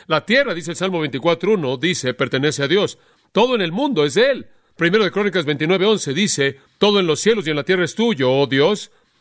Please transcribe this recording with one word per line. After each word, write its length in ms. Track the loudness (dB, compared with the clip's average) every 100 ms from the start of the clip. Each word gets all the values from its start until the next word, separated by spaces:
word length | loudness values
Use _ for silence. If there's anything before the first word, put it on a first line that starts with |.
| -4
La 180 | -4
tierra, 300 | 0 0 0
dice 160 | -4 -8
el 60 | -6
Salmo 240 | -4 -2
veinticuatro 540 | -4 -2 0 0 0
uno, 220 | 0 0 -2
dice, 380 | -2 -2 -4
pertenece 480 | -2 -2 0 -2 0
a 60 | 0
Dios. 300 | 0 0 -4 _ _ _
Todo 240 | 0 2 2
en 40 |
el 120 | -2
mundo 320 | -2 -2 0
es 100 | 0
de 160 | 2 2
Él. 160 | 0 -6 _ _ -2
Primero 280 | 0 2
de 60 | 0
Crónicas 340 | 0 -2 -2
veintinueve 400 | -2 -2 0 0
once 300 | 2 0 -2
dice, 440 | -2 -2 0 -2 -4 _ -2
"Todo 220 | 2 2
en 60 | 2
los 140 | 0
cielos 260 | 2 0 0
y 40 |
en 60 | -4
la 80 |
tierra 200 | -2 0
es 100 | -2
tuyo, 360 | 0 -2 0 2
oh 160 | 2 2
Dios". 460 | 2 2 0 -6 _ _ _